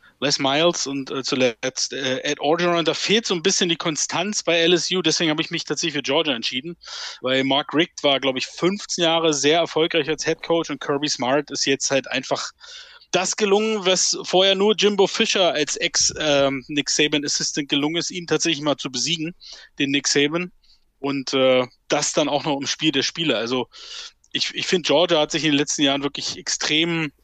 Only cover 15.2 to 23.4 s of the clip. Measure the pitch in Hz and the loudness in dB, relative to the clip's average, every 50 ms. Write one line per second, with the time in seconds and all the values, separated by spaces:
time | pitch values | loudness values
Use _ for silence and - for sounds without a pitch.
15.2 | 226 - - 208 185 165 131 151 147 - - - - 165 - - - - - 156 | 0 2 2 2 2 2 2 2 0 -2 -2 -4 -4 -2 0 2 0 0 0 0
16.2 | 156 151 143 139 139 135 139 135 127 - 151 147 135 - - - 151 147 151 147 | 0 2 4 4 4 2 0 -2 -6 -4 -4 -4 -2 0 2 2 2 2 2 0
17.2 | 143 143 - - 165 - - 160 143 139 156 143 143 151 165 170 151 - 190 185 | -2 -2 -4 -4 -4 -4 -4 -4 -2 -2 0 0 0 0 -2 -2 -4 -4 -8 -8
18.2 | 175 - 160 151 - 170 160 143 151 151 135 - - 139 127 123 120 - - - | -2 -2 0 0 2 0 -2 0 0 -2 -2 -2 -4 -8 -6 -4 -2 -2 -2 -4
19.2 | 151 165 - _ - - - - - - _ - 143 135 139 143 - - - 147 | -4 -8 -8 _ -20 -20 -20 -20 -20 -20 _ -4 -2 0 0 0 0 2 2 2
20.2 | 143 147 156 175 180 180 - _ _ _ _ _ _ _ _ _ 135 139 139 139 | 2 2 2 -2 -4 -4 -10 _ _ _ _ _ _ _ _ _ -4 -4 -4 -4
21.2 | 127 - 139 135 131 131 127 127 123 120 - _ _ _ 156 147 143 - - 165 | -4 -2 0 4 4 6 4 4 2 0 -6 _ _ _ -2 0 0 0 0 0
22.2 | 151 131 147 143 - 165 143 139 139 - - - 156 156 135 135 117 - - 165 | 0 2 0 0 0 -2 -2 -2 -2 -6 -4 0 0 0 2 2 -2 -2 -4 -2
23.2 | 165 147 120 104 | -2 0 0 0